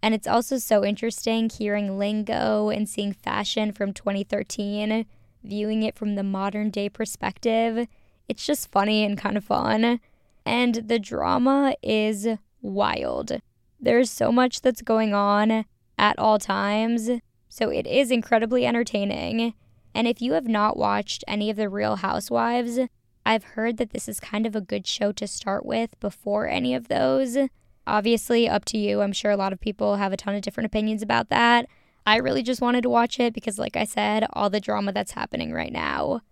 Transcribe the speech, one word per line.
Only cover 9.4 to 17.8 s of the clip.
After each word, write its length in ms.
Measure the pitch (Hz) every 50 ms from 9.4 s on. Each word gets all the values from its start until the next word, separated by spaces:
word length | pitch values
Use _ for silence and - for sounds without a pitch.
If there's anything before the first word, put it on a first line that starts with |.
| 196 - 202 - - - 220 220 226 233 240 233 _ _ _ _ _ _ _ _ _
And 300 | - 226 240 247 247 233 226 226 214
the 100 | 233 233
drama 760 | 196 - - - 73 87 - - 247 262 269 277 277 269 277 -
is 460 | - - 220 220 214 214 220 202 202 233 226 214 _ _ _ _
wild. 760 | 254 208 190 196 202 - - - - 62 62 65 - - - - - _ _ _ _ _ _ _ 262
There's 280 | 247 233 240 254 220
so 200 | - - - 226
much 300 | 233 247 254 254 - -
that's 220 | - 254 240 - -
going 280 | - 226 220 220 214 202
on 500 | 202 202 202 202 208 214 214 220 220 214 _ _ _ _ _ _ -
at 220 | 208 208 - -
all 180 | - 214 214 208
times, 720 | - - 196 196 202 202 208 214 220 226 233 233 214 226 247 233 - _ _ _ _ _
so 220 | - - 226 -
it 160 | 71 76